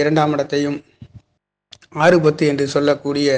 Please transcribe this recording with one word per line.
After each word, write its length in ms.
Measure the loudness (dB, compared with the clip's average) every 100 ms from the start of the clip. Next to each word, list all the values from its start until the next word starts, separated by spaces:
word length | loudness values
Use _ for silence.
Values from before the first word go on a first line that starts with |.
இரண்டாம் 300 | 2 0 0 -2
இடத்தையும் 420 | -4 -4 -4 -6 -12 _ -20 -20 _ _ _ _ _ -20 _ 0
ஆறு 140 | 2 4
பத்து 220 | 2 0 0
என்று 140 | 0 -2
சொல்லக்கூடிய 560 | -2 0 -2 -4 -2 0